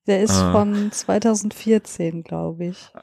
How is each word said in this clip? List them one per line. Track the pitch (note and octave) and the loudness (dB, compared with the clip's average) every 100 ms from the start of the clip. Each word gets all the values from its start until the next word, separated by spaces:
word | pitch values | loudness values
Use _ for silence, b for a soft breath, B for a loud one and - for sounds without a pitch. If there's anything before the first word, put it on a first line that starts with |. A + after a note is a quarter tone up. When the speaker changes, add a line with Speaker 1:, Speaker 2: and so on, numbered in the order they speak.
| - | 0
Speaker 1:
Der | F#3+ | 2
ist | G#3+ G3 | 4 4
Speaker 2:
Äh. | F3+ | 4
Speaker 1:
von | G#3 G#3 G#3 G#3 | 4 2 0 -2
zweitausendvierzehn, | - - G3 A3+ G#3+ G#3 - A3 A3 - - E3+ E3 | -4 -2 2 2 0 -2 -6 2 2 0 -6 -6 -6
glaub | - E3 E3 E3 | -8 -6 -6 -6
ich. | F3 F3+ - - | -8 -10 -18 -20